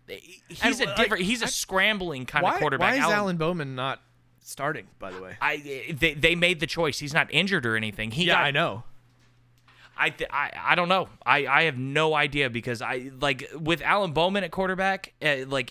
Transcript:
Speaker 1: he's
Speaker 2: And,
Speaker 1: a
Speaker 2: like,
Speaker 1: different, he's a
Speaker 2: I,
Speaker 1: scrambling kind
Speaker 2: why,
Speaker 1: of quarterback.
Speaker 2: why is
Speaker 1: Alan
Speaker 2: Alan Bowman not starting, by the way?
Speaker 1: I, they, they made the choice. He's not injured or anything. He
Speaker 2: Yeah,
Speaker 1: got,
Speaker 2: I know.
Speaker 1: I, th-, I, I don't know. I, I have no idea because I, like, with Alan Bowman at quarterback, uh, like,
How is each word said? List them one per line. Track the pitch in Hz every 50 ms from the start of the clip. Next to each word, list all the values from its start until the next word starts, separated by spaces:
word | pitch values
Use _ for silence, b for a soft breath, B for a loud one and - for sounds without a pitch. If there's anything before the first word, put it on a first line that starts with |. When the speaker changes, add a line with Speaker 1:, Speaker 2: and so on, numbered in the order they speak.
| _ - - 95 - - - - _ -
Speaker 1:
he's | 180 - 208 226 226 233
Speaker 2:
And, |
Speaker 1:
a | 254
Speaker 2:
like, | 202 202
Speaker 1:
different, | 202 226 - 214 175 185
he's | 180 240 240
a | 233
Speaker 2:
I, | 233
Speaker 1:
scrambling | - - - - 190 190 190 208 220 202 185 175 151 131 127
kind | - - 151 170
Speaker 2:
why, | 190 294
Speaker 1:
of | 359
quarterback. | 156 147 135 131 123 123
Speaker 2:
why | 127 135
is | 147
Speaker 1:
Alan | 165 208
Speaker 2:
Alan | 208 208 190 175 165
Bowman | 156 160 180 175 147 135 131
not | 127 131 135 123 - _ _ _ _ _ _ _ _
starting, | _ - - - 139 147 156 127 92 95 _ _
by | - 95
the | 92 92
way? | 92 92 90 -
Speaker 1:
I, | - 147 151 151 147 143 139 135 110 127 165 127
they, | 156 165 143
they | 143 143 165 170
made | 170 170 175 180 -
the | 165 -
choice. | - 165 170 151 131 -
He's | 147 143 139
not | 160 143 -
injured | - 147 180 196 196 170 123
or | 117 110
anything. | 110 110 110 101 - 110 113
He | 110 131 185
Speaker 2:
Yeah, | 170 170
Speaker 1:
got, | - -
Speaker 2:
I | 143
know. | 135 147 170 151 101 107 - - - - _ _ _ _ _ _ _ _ _ _ _ _ _ B B B B B B
Speaker 1:
I, | - 143 160
th-, | 151 - 160 - -
I, | 139 143 117 - -
I | - 123 156
don't | 165 180 170
know. | 185 190 160 - - - -
I, | 120 127 143 143
I | 123 135 147 165
have | 160 139 123
no | 131 135 139 151 160 156 156
idea | 147 147 147 135 147 143 127
because | 113 120 107 127 120 110
I, | 123 113 131 131 127 135 135 127
like, | 143 143 139 123 135 - -
with | 147 165 147 170 160 -
Alan | 139 175 202 202 180 139
Bowman | 151 165 185 196 202 190
at | 165
quarterback, | - - 190 185 185 180 190 190 190 196 - - - _ -
uh, | 156 143 131 131 131
like, | 139 135 127 -